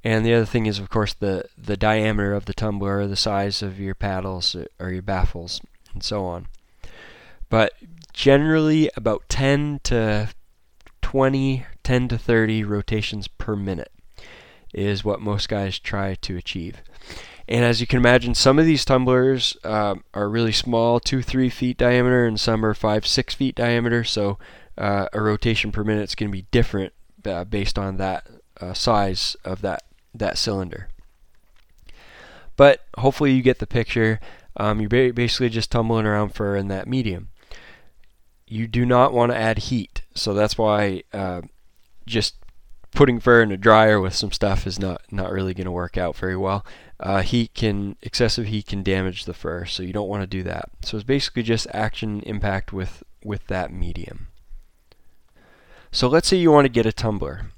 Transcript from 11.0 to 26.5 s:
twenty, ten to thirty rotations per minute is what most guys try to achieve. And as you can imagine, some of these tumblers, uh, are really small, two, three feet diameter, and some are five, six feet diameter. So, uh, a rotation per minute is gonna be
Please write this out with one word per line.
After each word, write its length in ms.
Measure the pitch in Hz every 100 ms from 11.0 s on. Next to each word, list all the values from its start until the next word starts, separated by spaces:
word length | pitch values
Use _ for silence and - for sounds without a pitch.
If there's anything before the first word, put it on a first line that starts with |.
twenty, 640 | - 135 131 135 135 131 - -
ten 260 | - 127 123
to 100 | 120
thirty 440 | - 113 110 110
rotations 640 | 104 104 - 110 104 107 95
per 300 | - - 104
minute 340 | 98 87 - - - - - - - - -
is 300 | - 101 98
what 160 | 101 101
most 280 | 104 101 -
guys 300 | 104 98 -
try 360 | - 101 98 92
to 200 | - 90
achieve. 460 | - - 85 - - - - - - - -
And 160 | 120
as 160 | 120 113
you 60 | 120
can 120 | 127
imagine, 360 | 123 127 120
some 240 | 117 135 139
of 80 | 160
these 180 | 147
tumblers, 720 | - 131 127 127 131 131 - -
uh, 340 | - 107 104 98 -
are 160 | - 104
really 240 | 110 117
small, 460 | 107 - 117 117 117
two, 240 | - 131
three 260 | 123 131 127
feet 300 | - 127 127
diameter, 480 | 123 123 123 127 120
and 140 | 110
some 240 | - 110
are 100 | 110
five, 320 | 104 110 107 -
six 280 | - -
feet 200 | - 135
diameter. 480 | - 120 117 117 120
So, 360 | 117 - 101 101 - - - -
uh, 300 | 101 101 95
a 80 | 104
rotation 500 | 107 107 120 110 107
per 140 | 104
minute 240 | 104 107 101
is 60 |
gonna 160 | - 107
be 140 | 98 95